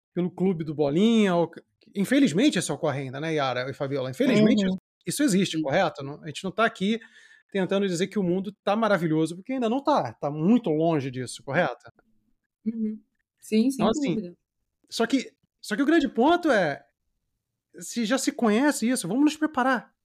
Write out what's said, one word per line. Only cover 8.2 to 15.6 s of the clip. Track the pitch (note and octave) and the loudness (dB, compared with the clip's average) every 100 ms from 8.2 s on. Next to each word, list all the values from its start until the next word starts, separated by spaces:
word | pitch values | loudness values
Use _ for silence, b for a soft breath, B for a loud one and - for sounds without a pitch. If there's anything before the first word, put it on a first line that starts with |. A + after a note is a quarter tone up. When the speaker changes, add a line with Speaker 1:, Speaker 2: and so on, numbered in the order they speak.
Speaker 1:
mundo | F3+ F#3 G3+ - | -2 -2 -4 -8
tá | - G#3 | -4 0
maravilhoso, | A3 G3 E3 D#3 D#3+ F3 | 2 0 0 0 -2 -4
porque | F#3+ | -8
ainda | C4 A3+ | -4 -2
não | B3+ | -2
tá, | D#4 C4 C3 | 0 0 0
tá | - D3 | -6 -6
muito | D3+ E3 A#3+ G3 | -2 2 2 2
longe | D3+ E3 D#3+ C3 | 0 2 0 -2
disso, | B2+ B2 - | -8 -10 -12
correto? | - C#3+ D#3 A#2+ A#2 _ _ _ _ _ _ _ | -4 0 0 -2 -16 _ _ _ _ _ _ _
Speaker 3:
Uhum. | A3 A3+ G#3+ A3 _ _ _ _ | -8 -4 -6 -6 _ _ _ _
Sim, | - G#3+ B3+ | -4 0 0
sem | C4+ | 2
Speaker 1:
Então, | A3+ | 0
assim, | D4+ C4+ G3 | 0 -2 -2
Speaker 3:
dúvida. | F3 - _ _ _ _ - | -6 -14 _ _ _ _ -12
Speaker 1:
só | - A3+ | -4 0
que, | C4+ - _ _ _ | 0 -2 _ _ _